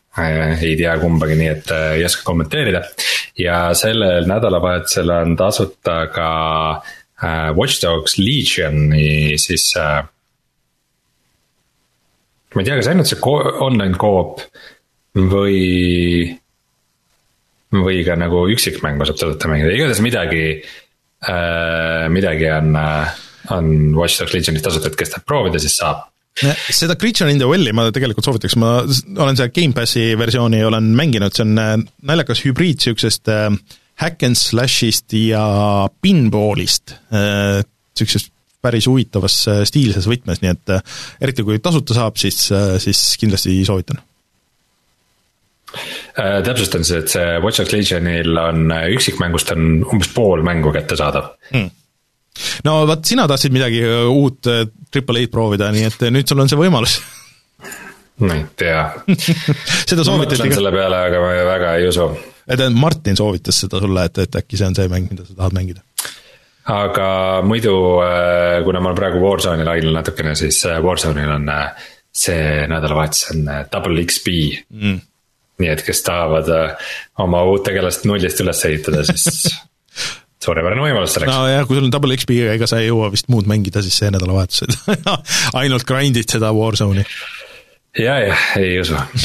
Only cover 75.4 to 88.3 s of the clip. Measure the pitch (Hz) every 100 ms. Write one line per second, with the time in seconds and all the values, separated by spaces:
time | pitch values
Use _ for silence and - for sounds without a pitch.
75.4 | _ - 87 76 - 90 - 87 82 80
76.4 | 78 82 78 - - - - - 95 87
77.4 | 92 98 101 98 92 85 107 101 87 -
78.4 | 92 80 85 78 76 76 76 - - -
79.4 | - - - _ _ - - - _ -
80.4 | - 80 85 110 147 120 85 85 82 131
81.4 | 131 135 135 131 135 117 135 127 - 120
82.4 | 117 110 113 113 113 117 107 101 - 120
83.4 | 101 107 101 101 95 - 104 95 92 95
84.4 | 92 - - - - 214 - 170 - -
85.4 | 139 127 139 127 127 131 143 120 110 123
86.4 | 110 110 110 104 104 98 98 - - -
87.4 | - - _ _ _ - 117 139 101